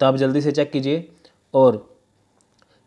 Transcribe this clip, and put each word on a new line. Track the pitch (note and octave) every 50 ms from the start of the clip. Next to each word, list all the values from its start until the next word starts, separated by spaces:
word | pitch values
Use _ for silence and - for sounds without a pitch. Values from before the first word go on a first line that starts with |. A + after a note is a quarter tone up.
तो | C3+
आप | C3 C3
जल्दी | C3+ C3+ C3 C3 D3
से | C#3+ D3+ D3
चेक | D3+ D3 D3 -
कीजिए | C#3+ C3 C3+ D3 E3 E3+ - - _ _ _ _ _ _ _ -
और | C3+ C3+ B2+ D#3+ - - - _ _ _ _ _ _ _ _ _ _ _ _ _ _ _ _ _ _ _